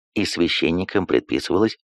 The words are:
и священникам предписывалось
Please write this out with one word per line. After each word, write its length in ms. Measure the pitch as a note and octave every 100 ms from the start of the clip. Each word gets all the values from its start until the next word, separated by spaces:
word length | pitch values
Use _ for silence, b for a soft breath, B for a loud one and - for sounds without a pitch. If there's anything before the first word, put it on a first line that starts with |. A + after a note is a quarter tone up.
| _
и 120 | - F#2+
священникам 840 | - F2 - D#2 F2 F#2 G2+ F2+
предписывалось 720 | B1 - B1+ - F#2 G#2+ - _